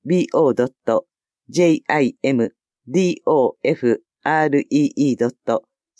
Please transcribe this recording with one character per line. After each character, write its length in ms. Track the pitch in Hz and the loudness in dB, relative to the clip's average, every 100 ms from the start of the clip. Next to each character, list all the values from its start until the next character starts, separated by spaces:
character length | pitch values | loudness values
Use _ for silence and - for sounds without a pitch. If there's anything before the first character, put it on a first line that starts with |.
ビ 200 | 135 175 | -2 -2
ー 20 | 147 | 0
オ 160 | - 151 | 0 0
ー 40 | |
ド 100 | 110 | 0
ッ 60 | 127 _ | -2 _
ト 220 | - 110 - _ _ _ - | -2 -2 -2 _ _ _ -8
ジ 140 | 127 | 0
ェ 60 | 175 | 2
イ 160 | 160 - | 2 0
ア 120 | 151 | 0
イ 160 | 131 - | 0 -2
エ 120 | 135 | -2
ム 200 | 131 113 - _ _ 120 | -2 -2 -6 _ _ -6
デ 140 | 156 | -2
ィ 120 | 185 | -2
ー 40 | - | -2
オ 320 | - 151 120 - | -2 0 0 -2
ー 40 | 131 | -4
エ 60 | |
フ 280 | 160 120 117 _ _ | -2 0 -2 _ _
ア 160 | - 156 | -4 0
ー 100 | 156 | 0
ル 160 | 143 - | 0 0
イ 180 | 143 147 | 0 0
ー 40 | - | 0
イ 160 | 143 | -2
ー 40 | 117 | 0
ド 100 | 120 | -2
ッ 60 | - - | -4 -4
ト 220 | 113 - _ _ - | -4 -6 _ _ -4